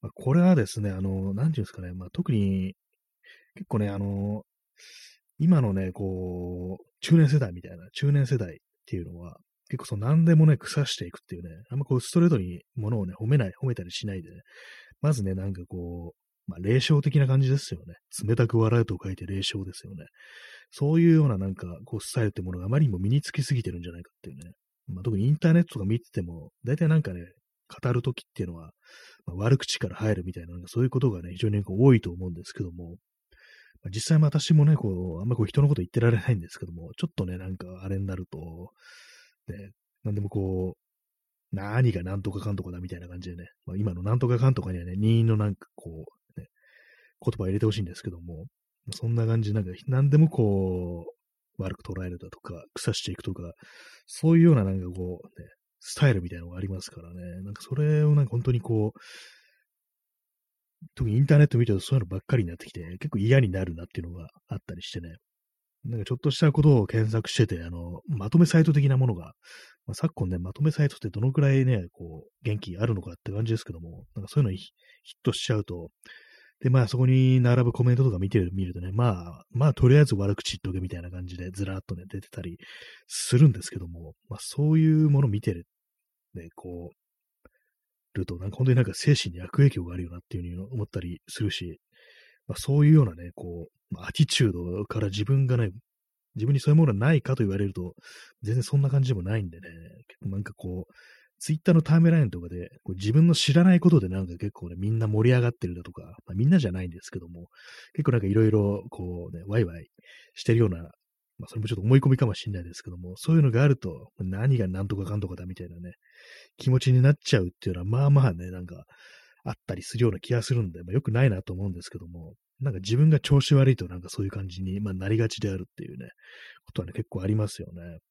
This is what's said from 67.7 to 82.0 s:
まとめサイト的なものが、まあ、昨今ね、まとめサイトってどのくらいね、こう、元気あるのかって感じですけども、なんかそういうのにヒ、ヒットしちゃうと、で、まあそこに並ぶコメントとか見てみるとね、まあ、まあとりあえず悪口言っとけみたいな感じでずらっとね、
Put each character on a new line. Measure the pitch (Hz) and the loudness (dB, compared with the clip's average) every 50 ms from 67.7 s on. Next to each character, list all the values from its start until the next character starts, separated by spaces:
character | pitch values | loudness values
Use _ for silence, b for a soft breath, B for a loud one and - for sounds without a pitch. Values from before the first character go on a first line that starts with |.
| 85 85 85 85 87 - _ | -10 -10 -10 -12 -12 -14 _
ま | - 156 110 98 107 | -6 -6 -6 -4 2
と | - | 6
め | 165 175 | 6 6
サ | 156 - 165 | 6 6 4
イ | 160 | 4
ト | 165 147 | 6 4
的 | 147 139 135 | 4 4 4
な | 135 | 4
も | 131 131 | 4 2
の | 123 107 | 2 0
が、 | 87 82 - - _ B B B B B B B B _ | -4 -8 -16 -20 _ B B B B B B B B _
ま | - | -14
あ、 | - | -8
昨 | - - 165 _ | -4 -4 -4 _
今 | - 98 90 | -2 -4 -4
ね、 | 92 | -4
ま | 87 87 92 | -4 -6 -8
と | - - | -6 -2
め | 147 156 | -2 -2
サ | 151 - 151 | 2 2 0
イ | 139 | 0
ト | - | 0
っ | - | -4
て | - 107 | -10 -8
ど | - 101 | -4 -2
の | 110 131 | -2 0
く | 131 - | 2 2
ら | 143 139 135 | 2 4 4
い | 135 131 | 4 4
ね、 | 127 127 104 90 85 _ | 2 2 0 -2 -6 _
こ | _ 90 82 80 78 - | _ -16 -14 -14 -16 -18
う、 | _ _ _ _ | _ _ _ _
元 | 113 107 101 | -4 -4 -4
気 | - - 87 | -6 -10 -6
あ | 92 110 | -4 -2
る | 117 113 | -2 -2
の | 98 | -2
か | 90 95 | -4 -10
っ | 85 - _ | -14 -12 _
て | - | -8
感 | 98 104 113 | -6 -4 -2
じ | 110 113 | -2 -2
で | |
す | 107 - | -4 -4
け | - | -10
ど | 82 82 | -14 -14
も、 | 85 82 82 - - _ _ | -14 -16 -18 -20 -20 _ _
な | 110 | -12
ん | 98 | -12
か | - | -4
そ | - 147 | 0 0
う | 139 | 0
い | |
う | |
の | 104 | 0
に | 95 | -2
ヒ、 | 92 - - _ b b b b b b | -6 -10 -18 _ b b b b b b
ヒ | - - | -20 -20
ッ | _ _ | _ _
ト | 139 | -2
し | - - - | -2 -2 -2
ち | - 120 | -2 -2
ゃ | |
う | 107 98 | -2 -2
と、 | - 90 87 85 78 _ _ B B B B B B B B B B B _ | -6 -10 -12 -12 -16 _ _ B B B B B B B B B B B _
で、 | - 131 | 0 2
ま | 127 131 | 4 4
あ | 120 | 2
そ | 104 - | 2 0
こ | 123 131 | 2 2
に | 127 131 131 131 131 127 127 | 4 4 4 6 6 4 4
並 | 123 123 120 127 123 | 4 4 4 4 2
ぶ | 120 | 2
コ | - - 120 | 0 2 2
メ | 123 123 | 2 4
ン | |
ト | 120 135 | 4 2
と | 131 | 2
か | 101 90 | 2 0
見 | 95 98 | -4 0
て | - 110 92 87 92 | 2 0 0 0 -2
み | 95 95 | -4 -4
る | 87 87 | -4 -6
と | 90 | -8
ね、 | 90 92 | -8 -6
ま | 98 107 123 120 101 87 85 85 82 - | -2 0 2 2 0 -2 -6 -14 -16 -18
あ、 | - _ | -20 _
ま | _ 117 139 | _ 2 2
あ | 156 131 | 2 4
と | - 123 | 4 6
り | 123 131 | 8 8
あ | 147 | 8
え | 151 | 6
ず | 131 117 | 6 2
悪 | 98 98 101 101 | 0 0 -2 -2
口 | - - - - | -2 -4 -10 -10
言 | |
っ | 95 | -6
と | _ 98 90 | _ -6 -4
け | 92 | -4
み | 92 92 | -6 -6
た | - 90 | -8 -10
い | |
な | 85 90 | -12 -12
感 | 90 92 90 | -12 -10 -12
じ | 87 90 | -10 -10
で | 87 85 92 | -12 -12 -12
ず | 92 95 101 | -8 -6 -6
ら | 95 95 | -6 -6
っ | 95 - | -8 -8
と | - 95 | -10 -10
ね、 | 87 | -10